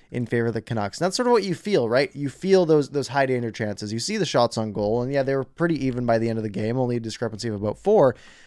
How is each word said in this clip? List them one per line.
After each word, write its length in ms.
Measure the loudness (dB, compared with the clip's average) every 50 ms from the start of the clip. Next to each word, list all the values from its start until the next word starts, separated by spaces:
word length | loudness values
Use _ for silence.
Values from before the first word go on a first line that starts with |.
| -16 -10
in 140 | -8 -6 -4
favor 220 | -2 -2 0 0
of 80 | 0 -2
the 60 | -4
Canucks. 380 | -6 -4 -4 -4 -4 -4 -4 -2
And 60 | -2
that's 100 | -2 0
sort 120 | 0 2
of 60 | 2 2
what 100 | 2 2
you 120 | 0 -4
feel, 320 | -4 -2 0 2 2 2
right? 280 | 2 2 2 0 0 -4
You 140 | -6 -8 -8
feel 360 | -8 -4 0 4 4 6 6
those, 240 | 6 4 4 2 0
those 200 | -2 -4 -4 -2
high 180 | 0 0 2
danger 240 | 2 0 -2 -2 -4
chances. 420 | -4 -4 -4 -4 -4 -6 -6 -6 -6
You 60 | -6
see 180 | -4 -4 -2
the 80 | -2 -2
shots 320 | 0 2 2 2 2 2
on 160 | -2 -4 -4 -2
goal, 300 | -2 -2 0 0 0 -2
and 100 | 0 0
yeah, 100 | 0 0
they 120 | 0 0
were 80 | -2 -4
pretty 400 | -6 -4 -2 -2 0 0 0 -2
even 200 | -2 -2 -2 0
by 120 | 2 2
the 120 | 2 2 0
end 100 | -2 -2
of 40 | -4
the 60 | -4
game, 280 | -4 -4 -2 -2 0
only 200 | 0 0 0 -2
a 20 | -4
discrepancy 480 | -4 -6 -8 -6 -6 -6 -6 -6 -6
of 80 | -6 -4
about 220 | -4 -4 -4 -4
four. 380 | -2 0 2 4 6 6 4 2 0 -8 -20 -20 -20 -20